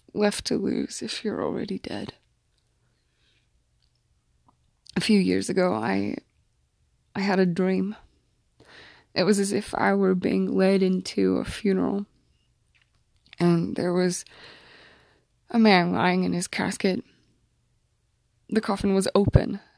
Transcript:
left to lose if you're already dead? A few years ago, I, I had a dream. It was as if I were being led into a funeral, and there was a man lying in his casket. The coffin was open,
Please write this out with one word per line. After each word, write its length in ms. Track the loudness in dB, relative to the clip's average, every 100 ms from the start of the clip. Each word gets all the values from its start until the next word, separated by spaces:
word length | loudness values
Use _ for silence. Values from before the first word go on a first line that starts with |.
| _
left 320 | -2 0 0 -4
to 120 | -2
lose 440 | -2 -4 -6 -8
if 220 | -10 -8
you're 200 | -6 -4
already 360 | -4 -4 -8 -10
dead? 340 | -10 -10 -12 -16 _ _ _ _ _ _ _ _ _ _ _ _ _ _ _ _ _ _ _ _ _ _ _ _ _ _ -8 -2
A 60 |
few 180 | 2 4
years 300 | 4 0 0
ago, 240 | 0 0
I, 440 | 0 -2 -2 -4 -8 -14 _ _ _ _ _ _ _ _ -6
I 60 |
had 180 | -2 2
a 60 | 2
dream. 500 | 2 0 0 -4 -8 -20 _ _ _ _ _ -20 -20 -20 -20 _
It 100 | 0
was 160 | 2 2
as 120 | 0
if 220 | -2 -4 -2
I 180 | 0
were 220 | 2 2 2
being 400 | 0 0 0 2
led 280 | 2 2
into 540 | 2 0 -4 -2 0 0
a 80 | -4
funeral, 600 | -4 -2 0 -2 -4 -8 _ _ _ _ _ _ _ _ _ _ _ _ 0
and 360 | 2 2 0 -4
there 180 | -2
was 320 | 0 0 -2 -10 -20 -20 -20 -20 -20 -20 _ _ _ _ _ -4
a 100 | 4
man 320 | 6 6 4
lying 320 | 2 2 0
in 100 | -2
his 140 | -4 -4
casket. 560 | -4 -4 -2 -2 -2 -8 _ _ _ _ _ _ _ _ _ _ _ _ _ -4
The 120 | -4
coffin 320 | -2 -2 0
was 140 | 0 2 0
open, 440 | 6 4 4 -4 -12